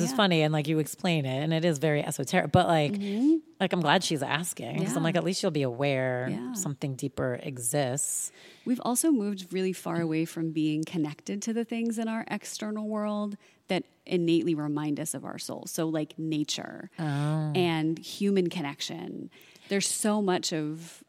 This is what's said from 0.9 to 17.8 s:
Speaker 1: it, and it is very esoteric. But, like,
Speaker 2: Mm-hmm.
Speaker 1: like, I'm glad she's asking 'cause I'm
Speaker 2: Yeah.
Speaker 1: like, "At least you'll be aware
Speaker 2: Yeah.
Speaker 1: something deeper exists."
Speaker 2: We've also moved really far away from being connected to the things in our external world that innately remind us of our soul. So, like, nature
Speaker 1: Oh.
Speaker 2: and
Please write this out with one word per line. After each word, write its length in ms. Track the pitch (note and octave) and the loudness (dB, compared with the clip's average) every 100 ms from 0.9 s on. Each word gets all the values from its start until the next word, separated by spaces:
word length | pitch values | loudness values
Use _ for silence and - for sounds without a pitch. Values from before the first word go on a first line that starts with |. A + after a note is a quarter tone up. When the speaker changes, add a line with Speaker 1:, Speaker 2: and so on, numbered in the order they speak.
| - F#3 E3 | -2 0 2
Speaker 1:
it, 200 | C3+ C3 | 0 0
and 100 | D#3 | 0
it 100 | D#3+ | 2
is 140 | E3+ C#3+ | 2 2
very 240 | D#3 D3 | 2 2
esoteric. 480 | D3+ D3 C3 F#3 D3 | 0 -4 0 0 4
But, 160 | F3+ F3+ | 4 6
like, 280 | D#3+ D3 | 4 4
Speaker 2:
Mm-hmm. 420 | G3+ G3+ G#3 C#4 D#4+ - _ | 0 -2 2 4 4 0 _
Speaker 1:
like, 120 | F#3 | 0
I'm 80 | F#3 | 2
glad 220 | D3+ F3+ | 4 4
she's 220 | - D#3 | 4 -2
asking 540 | B2+ C#3+ F3 - A#2 D3+ | 0 -2 -4 -6 -4 -2
'cause 80 | G3 B3 | 0 2
I'm 60 | |
Speaker 2:
Yeah. 0 | |
Speaker 1:
like, 100 | D#3+ F3+ | 2 2
"At 60 | |
least 180 | E3 F#3+ | 0 0
you'll 80 | G3 | 0
be 100 | D3+ | 0
aware 640 | C3 A#2+ C#3+ C3 C3 B2 B2+ | 0 0 0 2 0 0 -2
Speaker 2:
Yeah. 200 | G#2+ B2 | -4 -6
Speaker 1:
something 420 | A3 D3+ C#3 D3 B2+ | -4 -4 -4 -4 -4
deeper 420 | C#3 - C3+ B2 | -6 -2 -2 -2
exists." 880 | - B2+ A#2+ D3 C3 C#3 - - - - - - | -6 -6 -2 0 0 -2 -4 -4 -6 -12 -20 -10
Speaker 2:
We've 160 | - B3 | -4 -2
also 280 | - B3 E4 | 0 2 4
moved 400 | C4+ G3+ F#3+ F3+ | 4 2 -4 -4
really 200 | F#3 F#3+ | -2 0
far 280 | F3 E3+ E3+ | -2 -2 -2
away 240 | E3 D#3+ | 0 0
from 260 | E3 - D#3+ | -2 -2 -2
being 320 | D#3 D#3 D3+ | 0 0 0
connected 600 | D#3+ F3 D3+ D3+ - G3+ | -2 -2 -4 -4 -8 -6
to 100 | A3+ | -4
the 120 | A3+ | -4
things 320 | A#3 A#3 A3+ A3 | -4 -4 -2 -2
in 120 | A3+ | -4
our 160 | A3+ - | -4 -4
external 600 | G#3 - - G#3+ G#3+ G#3+ | -8 -8 -8 -6 -4 -4
world 480 | G#3+ G#3 G#3 G#3 G3+ - _ - | -2 -2 -2 -4 -6 -16 _ -2
that 160 | F3+ - _ | -2 -2 _
innately 520 | - F3+ E3+ E3 F3 D3+ | -2 2 4 4 4 0
remind 420 | D3+ D3 D3+ D3 | 0 -2 0 -2
us 160 | D#3+ | -4
of 100 | - | -6
our 140 | - - | -8 -10
soul. 280 | - - - | -8 -8 -6
So, 200 | - D#3+ | -4 -2
like, 300 | D#3 D3+ - | -2 -4 -6
nature 720 | D#3+ D3+ D3+ - - - - - | -2 -2 -2 -4 -6 -12 -14 -6
Speaker 1:
Oh. 540 | D#3 C#3+ D3 D#3 D3+ | -2 0 0 0 2
Speaker 2:
and 460 | D3+ F3 D#3+ | 2 2 2